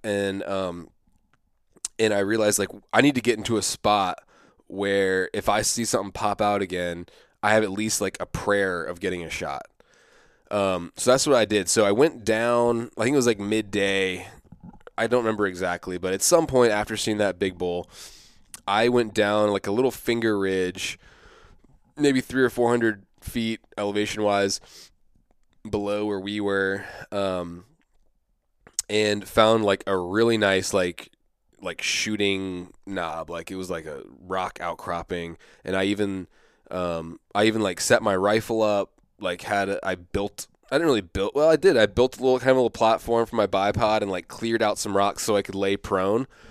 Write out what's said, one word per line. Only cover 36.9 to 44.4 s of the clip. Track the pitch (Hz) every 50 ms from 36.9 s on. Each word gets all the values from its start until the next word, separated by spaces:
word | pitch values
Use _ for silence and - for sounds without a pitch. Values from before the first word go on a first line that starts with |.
| 85 82 80 82 85 - _ _ -
I | 101 107
even, | 110 107 110
like, | 107 95 90 -
set | - - 123 110
my | 110 107 98
rifle | 92 95 101 107 113 110 - 117 110
up, | 110 104 104 101 95 - _ _ _ _ _ _
like, | 98 90 90 87
had | - - 104 101 98 95
a, | 98 - -
I | 95 92
built, | 90 87 _ - 101 101 104 - - - - _ _ _ _
I | 131
didn't | 147 170 160
really | 127 107
build, | 95 90 _ 98 98 107 -
well, | 139 151 165
I | 160
did. | 147 - 196 160 117
I | 110
built | 104 95 120 123 127 - -
a |
little, | 123 131 131 127
kind | 120 131
of | 131
a | 131
little | 123 113
platform | - - 117 110 123 - - 117 117 117 117
for | - 117
my | 113 104
bipod | 95 104 95 98 101 101 101 117 107 110 107
and, | 107 98
like, | 95 90 - -
cleared | - -